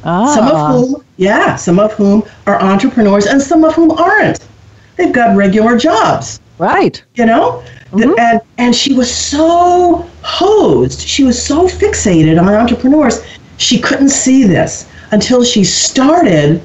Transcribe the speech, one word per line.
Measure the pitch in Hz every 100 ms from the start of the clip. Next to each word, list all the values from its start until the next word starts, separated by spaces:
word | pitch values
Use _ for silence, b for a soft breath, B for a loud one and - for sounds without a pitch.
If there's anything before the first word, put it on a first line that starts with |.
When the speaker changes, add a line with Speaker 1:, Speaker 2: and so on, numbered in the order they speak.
Speaker 1:
Some | 160 175 247 294 240
of | 311
Speaker 2:
Ah. | 302
Speaker 1:
whom, | 254 254 277 _ -
yeah, | 185 233 392 -
some | - 175
of | 214
whom | 214 202 208 - B -
are | 196
entrepreneurs | 196 196 262 247 208 202 202
and | 277
some | 277 330
of | 311 311
whom | 330
aren't. | 320 349 427 - - - - - b b -
They've | 359
got | 254 233 196
regular | 202 208 226 240
jobs. | 320 427 370 - - - _ _
Speaker 2:
Right. | 185 349 339 - _ -
Speaker 1:
You | 226
know? | 233 480 494 B B B
The | 196 240
Speaker 2:
Mm-hmm. | 415
Speaker 1:
and, | 233 226 - -
and | 240 -
she | 277
was | 254 240
so | - - 285 330 339 359 359 349 339 - -
hosed, | - - 381 427 254 147 - -
she | - -
was | 262 -
so | - 294 359
fixated | - 415 427 214 170 156 165
on | 180
entrepreneurs, | 208 240 240 254 302 269 - B B B -
she | - 240
couldn't | - 269 277
see | - 262 262 220
this | 165 160 - - B B
until | 214 - 247
she | 240 220 185
started | - - - 262 349 269 160 147 165